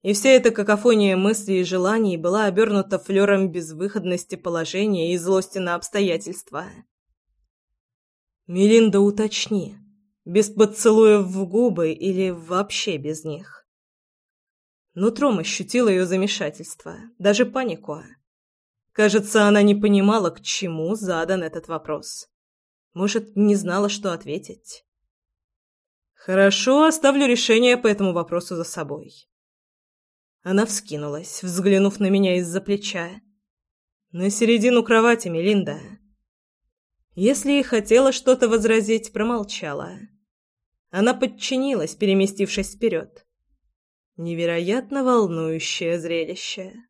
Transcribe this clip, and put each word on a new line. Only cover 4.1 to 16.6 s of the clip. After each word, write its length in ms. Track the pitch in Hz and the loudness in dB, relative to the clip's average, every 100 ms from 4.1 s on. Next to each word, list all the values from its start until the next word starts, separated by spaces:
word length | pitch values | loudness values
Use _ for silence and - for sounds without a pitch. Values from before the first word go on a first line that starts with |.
| 175 - 185 | -6 -6 -10
положения 800 | 180 165 160 185 214 190 165 | -6 -6 -4 -4 -2 0 -2
и 40 | 180 | -2
злости 420 | 170 190 185 196 | 0 0 0 -6
на 160 | 180 175 | -6 -6
обстоятельства. 880 | - 208 196 165 - 185 - 143 190 - _ _ _ _ _ _ _ _ _ _ _ _ _ _ _ _ - | -4 -2 -2 -2 -6 -14 -12 -14 -14 -20 _ _ _ _ _ _ _ _ _ _ _ _ _ _ _ _ -8
«Мелинда, 520 | 175 202 226 220 196 | 2 6 6 6 4
уточни, 800 | 202 208 214 - - 208 160 - _ _ _ _ - | 2 2 -4 -4 -4 -4 -4 -14 _ _ _ _ -2
без 240 | 185 208 | 0 0
поцелуев 760 | 214 208 208 233 220 220 208 185 | 2 2 4 4 6 6 6 2
в 180 | 185 185 | -4 -2
губы 460 | 202 240 170 160 | 0 0 0 -4
или 400 | - 196 185 185 | -2 -4 -2 -2
вообще 680 | 175 165 180 202 - - 156 | -4 -6 -4 -4 -6 -6 -6
без 260 | 147 156 | -6 -8
них?» 440 | 156 147 196 - _ _ _ _ _ _ _ _ _ _ _ _ _ 175 | -10 -12 -14 -20 _ _ _ _ _ _ _ _ _ _ _ _ _ -2
Нутром 420 | 208 226 285 196 | -2 0 0 0
ощутил 500 | 160 - 180 240 233 | -4 -8 -4 0 2
ее 180 | 185 185 | 2 0
замешательство, 920 | 190 202 - 151 - | 0 -2 -4 -6 -8